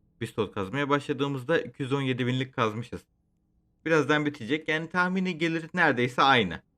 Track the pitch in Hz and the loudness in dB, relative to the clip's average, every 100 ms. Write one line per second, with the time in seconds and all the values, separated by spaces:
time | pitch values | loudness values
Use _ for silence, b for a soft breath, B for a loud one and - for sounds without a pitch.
0 | _ _ 113 - 107 110 95 131 139 143 | _ _ -8 -4 -4 -4 -4 -4 0 0
1 | 139 131 139 139 123 165 - - 131 139 | 0 -2 -2 -4 -2 -2 -2 -8 -4 -2
2 | 135 120 123 127 131 - 110 110 120 87 | 0 0 0 -2 -4 0 -2 -2 -8 -12
3 | - _ _ _ _ _ _ _ 156 160 | -14 _ _ _ _ _ _ _ 2 2
4 | 135 151 147 143 110 156 156 156 160 180 | 4 2 0 -4 -4 -2 0 -4 -2 0
5 | 180 185 185 156 165 165 160 185 160 123 | 0 0 -2 0 -2 -2 -4 2 2 4
6 | 120 123 139 127 95 80 _ | 0 2 4 4 2 -4 _